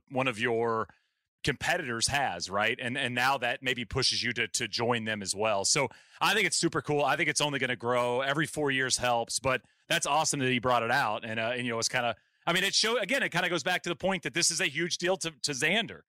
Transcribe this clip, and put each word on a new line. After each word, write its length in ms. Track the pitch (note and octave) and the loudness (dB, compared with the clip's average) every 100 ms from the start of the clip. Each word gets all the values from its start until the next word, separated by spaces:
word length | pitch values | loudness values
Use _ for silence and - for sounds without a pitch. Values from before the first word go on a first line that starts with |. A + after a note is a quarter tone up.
| - | -6
one 160 | C3 C3+ | -2 0
of 120 | G#2+ | 0
your 500 | A#2+ A2+ A#2 A2+ G#2+ - _ _ _ _ | 0 0 0 0 -4 -10 _ _ _ _
competitors 640 | - B2+ - F3 C3+ A#2 - | -4 -2 -2 -2 -2 -2 0
has, 420 | C#3+ B2 F2 F2 | 2 0 -2 -4
right? 280 | G2+ A2 B2 | 0 2 0
And, 160 | B2 C#3 | -4 -2
and 160 | B2+ | -2
now 240 | B2 C3 C#3 | 2 2 2
that 240 | A#2+ C3+ | 0 -2
maybe 220 | C3 B2 | -2 -2
pushes 380 | A2 C3+ B2 G#2 | -2 -2 0 0
you 100 | A#2 | -2
to, 140 | A#2 A2 | -2 -2
to 200 | - A2+ | -2 -4
join 360 | A2+ A#2 A#2 | -2 0 0
them 180 | A2 G#2+ | -2 -4
as 120 | F#2 | -4
well. 300 | G2 A2 G2+ | -2 0 2
So 240 | F#2+ D3+ C3 - - - | 2 2 0 -6 -14 -2
I 140 | E3 | 2
think 120 | G3+ F3+ | 2 2
it's 100 | - | 2
super 260 | E3+ D#3 | 0 0
cool. 200 | - D3 | 0 2
I 140 | C#3 D3 | 2 2
think 140 | D3+ | 2
it's 100 | - | 0
only 200 | D3 C#3 | 0 0
gonna 160 | B2+ A#2+ | -2 -2
grow. 440 | A#2+ B2 B2 B2 | 0 2 2 0
Every 260 | C#3 C#3+ D3+ | 0 0 -2
four 240 | D3+ D3 | 0 0
years 280 | C3 B2+ - | 2 0 0
helps, 400 | B2 A#2 A2+ - | 2 0 0 -2
but 240 | C3+ B2 - _ - | 0 0 -4 _ -2
that's 180 | E3 D#3 | 0 2
awesome 340 | D3 D3 D3 | 2 2 0
that 100 | B2+ | 2
he 80 | B2 | 2
brought 240 | B2+ A#2+ | 4 4
it 80 | A2+ | 4
out. 340 | C3 A2+ G#2+ | 2 2 -2
And, 160 | A2 A2+ | -4 -4
uh, 120 | A2+ | -2
and, 100 | B2 | -2
you 80 | B2 | -2
know, 60 | A2+ | -2
it's 100 | A2 | 0
kinda, 280 | B2+ A#2+ - _ _ E3 | 0 0 -2 _ _ -2
I 60 | |
mean, 100 | F3+ | 0
it 100 | F#3+ | 2
show, 240 | - G#3+ A#3+ | 2 2 0
again, 240 | F#3+ C4 | 0 0
it 80 | F#3 | 0
kinda 180 | F3 F3 | 0 0
goes 140 | E3+ | 0
back 200 | F#3 F3+ | 0 -2
to 60 | F3 | -2
the 80 | E3+ | -4
point 260 | F3+ F#3 | -2 -2
that 120 | D3+ | -2
this 160 | E3 E3 | -2 0
is 100 | E3 | 0
a 60 | F3+ | -2
huge 320 | C#3 E3+ - | -2 -4 -2
deal 180 | F3 F#3 | -2 -2
to, 120 | E3 C#3+ | -4 -6
to 100 | - | -6
Xander 480 | C3 D#3 G#3+ C3+ D#2+ | 0 0 0 -2 -8